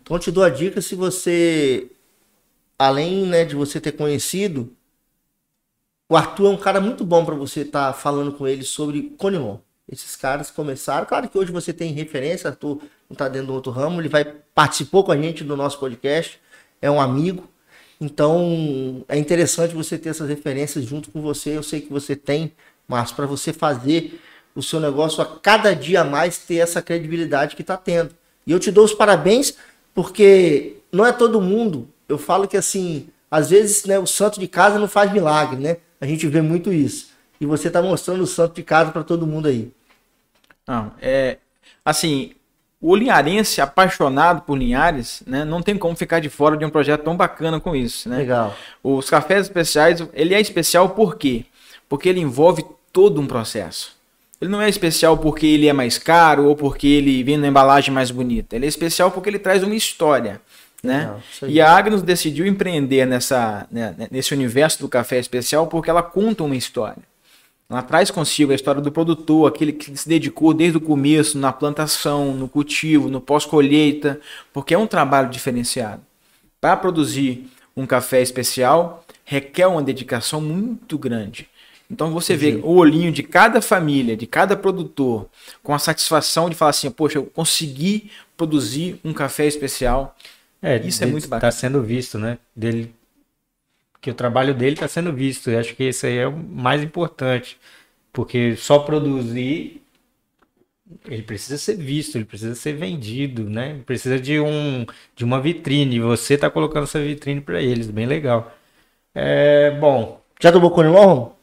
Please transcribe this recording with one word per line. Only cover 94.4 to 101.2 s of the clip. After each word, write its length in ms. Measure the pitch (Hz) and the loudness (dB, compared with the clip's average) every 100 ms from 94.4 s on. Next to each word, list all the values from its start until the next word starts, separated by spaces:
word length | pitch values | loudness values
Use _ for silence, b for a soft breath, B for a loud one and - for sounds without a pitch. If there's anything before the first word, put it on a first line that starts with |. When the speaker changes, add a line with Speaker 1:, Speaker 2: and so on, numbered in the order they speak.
| 131 | 0
Speaker 3:
dele 220 | 131 131 151 | 0 0 -2
tá 120 | 151 | -4
sendo 260 | 165 175 | -4 -6
visto. 360 | 127 135 131 - | -4 -4 -4 -2
Eu 100 | 113 | -2
acho 160 | 117 - | -2 -4
que 100 | 131 | -4
isso 200 | 123 131 | -2 -4
aí 120 | 123 | -2
é 100 | 131 | -4
o 80 | 151 | -6
mais 480 | 170 139 127 147 | -10 -6 -2 0
importante. 720 | 151 175 160 - 131 123 120 - b b b b _ | -2 -4 -6 -4 -4 -2 -6 -16 b b b b _
Porque 440 | - 110 123 120 110 | -8 -4 -2 -2 -2
só 220 | - 147 | 4 4
produzir, 1000 | 147 151 143 135 117 120 127 165 - - _ _ _ _ _ _ _ _ _ _ _ - - | 4 -2 -2 -2 -4 -6 -4 -6 -8 -18 _ _ _ _ _ _ _ _ _ _ _ -20 -14
ele 140 | 113 | -14